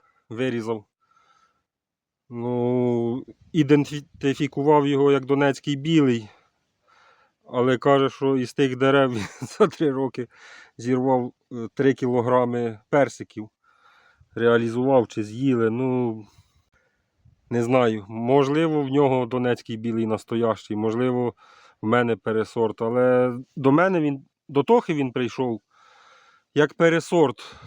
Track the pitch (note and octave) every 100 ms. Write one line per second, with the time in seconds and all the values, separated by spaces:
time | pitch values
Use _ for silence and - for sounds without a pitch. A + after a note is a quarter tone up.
0 | _ _ - A2+ C3 A#2 A2 A2 - _
1 | _ _ _ _ _ _ _ _ _ _
2 | _ _ - A#2+ A#2+ B2 B2 B2 B2 A#2+
3 | A#2 B2+ - - _ E3+ C#3 D3 C#3+ D3
4 | C#3 - C#3 C3 C#3+ D3 C#3+ D3 C#3+ C#3
5 | C#3+ C#3 C3 C#3 C#3+ C3+ - C#3 D3+ E3
6 | C3+ A#2 G#2 _ _ _ _ _ _ _
7 | _ _ _ _ - B2 B2+ B2 C#3+ C#3
8 | C3+ - C3+ C3+ A#2+ - C3+ B2+ C3+ C#3
9 | C3+ A#2 F#2+ - B2+ - G3 - D3+ C3+
10 | C3+ - A#2+ _ - - - - A#2+ B2+
11 | C3 B2+ B2 - - B2 A2+ - C3+ B2+
12 | B2+ B2 A#2 B2+ B2 A#2+ A#2 A2 - D3
13 | B2 - G#2+ A2 G#2+ _ _ _ _ _
14 | _ _ _ A2+ A#2 A#2 A#2 A#2 B2+ C3+
15 | G#2+ - G#2 A2+ C3+ A#2+ A2+ A#2 C3 B2+
16 | A#2+ A2 G#2 _ _ _ _ _ _ _
17 | _ _ _ _ - A#2+ A#2 C3 A#2+ A2
18 | G2+ A2 A#2 C#3+ C3+ D3+ E3 D3+ C3+ C#3
19 | C#3 C3 A#2+ B2 B2 A2+ - A2 A#2 A2+
20 | A2+ G#2+ - A2+ A2+ G#2 - G#2+ A2 A2
21 | B2+ B2 B2 - _ _ _ - A2 A#2+
22 | A#2+ A2 A#2 A2 G#2 A#2+ A2 - A2+ B2
23 | B2+ B2 B2+ B2 C3 - C3+ D3+ F#3 F3+
24 | D3+ C#3 - _ - C#3+ C#3+ A#3 - D3+
25 | C3 B2+ A#2+ - B2+ A2 _ _ _ _
26 | _ _ _ _ _ C#3+ D3 - E3 D#3+
27 | - F3 C#3 - - -